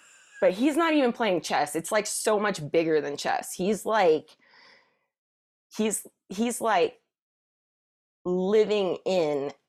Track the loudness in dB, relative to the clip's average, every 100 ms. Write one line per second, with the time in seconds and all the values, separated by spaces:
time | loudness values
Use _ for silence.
0 | _ -20 _ 0 0 2 0 2 2 2
1 | 2 0 0 0 -2 -2 -2 -4 -2 -2
2 | -2 -2 0 2 0 -4 0 0 2 0
3 | 0 -4 -2 -2 -4 -4 -2 -2 0 2
4 | 4 4 0 _ _ _ -20 -20 _ _
5 | _ _ _ _ _ _ _ -4 -4 -4
6 | -10 -20 _ -4 -4 -2 0 2 0 -4
7 | _ _ _ _ _ _ _ _ _ _
8 | _ _ -4 -2 2 2 2 0 -2 -4
9 | -2 0 0 -2 -6 -10